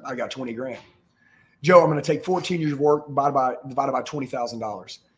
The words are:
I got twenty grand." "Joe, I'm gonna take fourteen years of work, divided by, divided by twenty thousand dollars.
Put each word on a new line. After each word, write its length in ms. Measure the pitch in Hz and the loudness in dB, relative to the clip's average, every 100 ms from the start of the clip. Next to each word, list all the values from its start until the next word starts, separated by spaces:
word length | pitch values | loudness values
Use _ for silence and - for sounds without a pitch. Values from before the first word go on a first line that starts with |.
I 100 | 123 | -10
got 160 | 123 110 | -8 -8
twenty 220 | 131 123 | -8 -10
grand." 300 | 113 131 117 - _ _ _ _ _ _ _ | -8 -10 -10 -16 _ _ _ _ _ _ _
"Joe, 180 | 147 180 | 8 8
I'm 80 | 160 | 8
gonna 140 | 147 | 2
take 200 | 196 240 | 0 -2
fourteen 380 | - 185 - 175 | 0 -4 -2 -2
years 120 | 151 | -2
of 80 | 139 | 0
work, 260 | 147 147 147 | 2 2 0
divided 260 | 139 139 | 0 0
by, 220 | 139 127 123 139 | 2 0 -2 -8
divided 260 | 127 139 | -4 -2
by 100 | 127 | -2
twenty 240 | - 147 127 | -4 -8 -8
thousand 320 | 127 120 117 | -6 -6 -6
dollars. 400 | 110 98 92 - _ | -8 -10 -14 -20 _